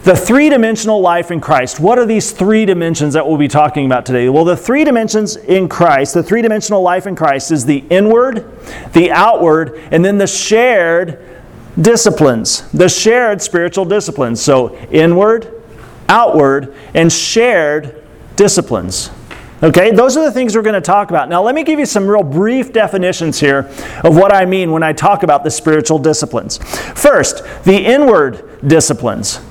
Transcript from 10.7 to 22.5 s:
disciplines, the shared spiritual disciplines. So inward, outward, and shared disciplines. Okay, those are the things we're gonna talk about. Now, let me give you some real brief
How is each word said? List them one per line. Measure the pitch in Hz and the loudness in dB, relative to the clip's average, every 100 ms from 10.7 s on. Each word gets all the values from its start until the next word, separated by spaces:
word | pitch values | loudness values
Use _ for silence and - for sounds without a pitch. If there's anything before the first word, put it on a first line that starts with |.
| 220 170 170 175 - - - - - - - | 2 0 -2 -4 -10 -20 -20 -20 -20 -10 0
disciplines, | 165 226 214 - 147 117 - - - | 2 4 2 2 2 2 -4 -8 -6
the | - 180 | 0 2
shared | - 220 247 233 202 | 2 2 2 0 -4
spiritual | - 175 175 196 | -4 -4 -2 -4
disciplines. | 180 208 175 - 123 117 | -2 -2 -4 -4 -4 -2
So | - 131 120 - - | 0 0 0 -8 -2
inward, | 151 165 175 208 226 - - - - - - - | 2 2 2 2 0 -4 -20 -20 -20 -20 -10 0
outward, | 170 180 156 139 139 127 - - | 2 4 2 2 0 -4 -18 -6
and | 160 165 | 0 0
shared | - - 220 247 196 147 151 143 - - - - - | 0 -2 0 2 2 0 -4 -8 -18 -20 -20 -12 0
disciplines. | 208 - - 110 90 90 - - - - - - | 2 2 -2 -6 -6 -10 -12 -16 -20 -20 -20 -2
Okay, | 160 170 208 | 2 4 4
those | 214 254 262 | 4 2 2
are | |
the | 311 | -2
things | 233 247 | -2 -2
we're | 214 | 0
gonna | 214 202 | 0 -2
talk | 170 202 196 | 0 0 0
about. | 165 135 | -2 -2
Now, | 170 | 0
let | 214 | 0
me | 294 | -2
give | 320 302 | -2 -2
you | 277 | -2
some | 208 196 | -2 0
real | 208 | 0
brief | 160 147 214 | 0 -2 0